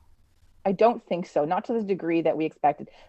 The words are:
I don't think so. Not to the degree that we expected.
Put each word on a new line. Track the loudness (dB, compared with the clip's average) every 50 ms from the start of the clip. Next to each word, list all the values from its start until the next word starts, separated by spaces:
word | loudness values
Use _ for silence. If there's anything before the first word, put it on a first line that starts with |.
| _ _ -20 _ _ _ _ _ _ -20 _ _ -2
I | -2
don't | 2 4 4 4 4 2 -4
think | -6 -6 -6 -6 -4
so. | -2 -2 0
Not | 0 0 -2 -2
to | -2 -4
the | -4 -2
degree | -2 -4 -4 -2 -2 0 0
that | 2 0 0 0
we | -2
expected. | -4 -4 _ 0 0 0 0 -4 -18 -20 -20 -20